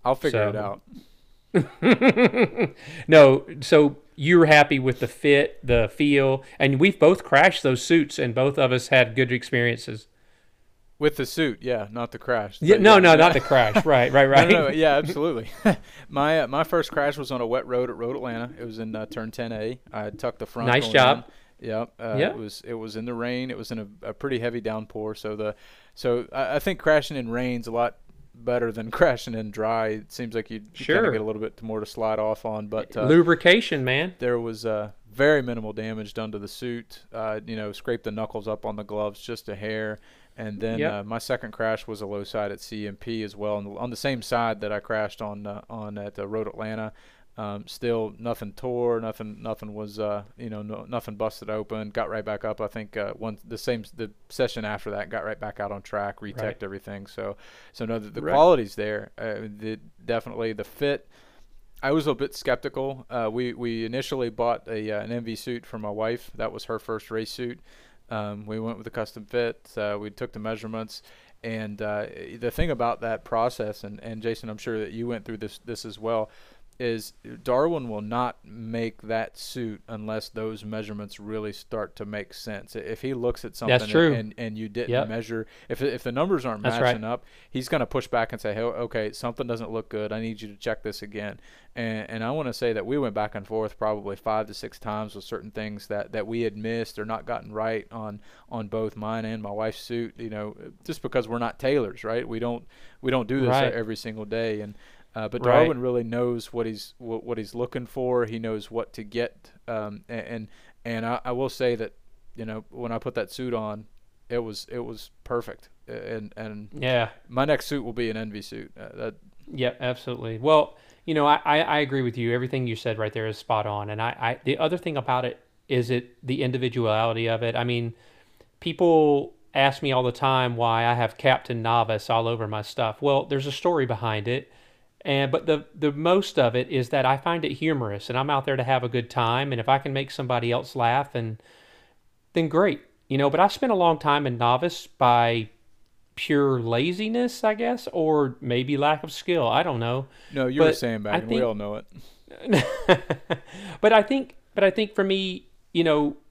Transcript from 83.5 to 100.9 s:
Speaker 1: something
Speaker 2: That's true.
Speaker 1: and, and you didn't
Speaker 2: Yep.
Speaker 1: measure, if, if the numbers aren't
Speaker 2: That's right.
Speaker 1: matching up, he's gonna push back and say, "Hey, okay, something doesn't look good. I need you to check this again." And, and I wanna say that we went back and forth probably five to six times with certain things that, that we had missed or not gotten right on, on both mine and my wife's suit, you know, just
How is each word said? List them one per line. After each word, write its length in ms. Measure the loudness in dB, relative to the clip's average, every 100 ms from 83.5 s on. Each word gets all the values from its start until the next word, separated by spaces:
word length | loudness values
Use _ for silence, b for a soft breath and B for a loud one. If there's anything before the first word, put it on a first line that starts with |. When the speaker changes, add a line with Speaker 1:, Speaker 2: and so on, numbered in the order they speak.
Speaker 1:
something 240 | -6 2 2
Speaker 2:
That's 120 | 4
true. 240 | 4 4
Speaker 1:
and, 200 | 2 -4 -8
and 220 | -10 -8
you 100 | -8
didn't 220 | -6 -2
Speaker 2:
Yep. 180 | -2 -2
Speaker 1:
measure, 380 | -6 -6 -8 -8 b b
if, 120 | -4
if 200 | -4 -4
the 80 | -6
numbers 340 | -2 0 0
aren't 180 | -2 -4
Speaker 2:
That's 120 | -2 2
right. 120 | 2
Speaker 1:
matching 120 | 0
up, 200 | -4 -8 b b b
he's 180 | -8 -4
gonna 180 | -2 -2
push 220 | -4 -2
back 240 | -2 -2
and 80 | -4
say, 140 | -6
"Hey, 80 | -4
okay, 500 | -4 -4 -6 -4 -6
something 340 | -6 -8 -6 -6
doesn't 240 | -6 -6
look 200 | -8 -6
good. 220 | -6 -6
I 80 | -6
need 200 | -6 -8
you 80 | -14
to 80 | -8
check 260 | -6 -6
this 200 | -8 -10
again." 360 | -12 -10 -10 -12 b b b -8
And, 320 | -6 -6 -8
and 140 | -6
I 60 | -4
wanna 220 | -2 -4
say 180 | -2 -2
that 120 | -2 -2
we 120 | -2
went 160 | -2
back 200 | -2 -4 -6
and 100 | -6
forth 320 | -4 -4 -2
probably 380 | -2 -2 -6 -6
five 300 | -2 -2 -4
to 80 |
six 240 | -10 -14 -10
times 340 | -8 -6 -8
with 100 | -12
certain 260 | -10 -10 -10
things 340 | -10 -10 -10 -8
that, 260 | -8 -6
that 140 | -6 -4
we 140 | -2
had 160 | -4 -4
missed 420 | -6 -4 -6 -8
or 60 |
not 220 | -8 -8 -6
gotten 260 | -8 -8
right 340 | -6 -4 -4 -8
on, 280 | -12 -10 -12 b b b
on 180 | -10 -6
both 280 | -4 -4 -6
mine 280 | -6 -6 -6
and 160 | -8
my 80 | -8
wife's 260 | -6 -6 -6
suit, 360 | -8 -6 -6 -10
you 120 | -10
know, 260 | -8 -10 -12 -20 -16
just 180 | -12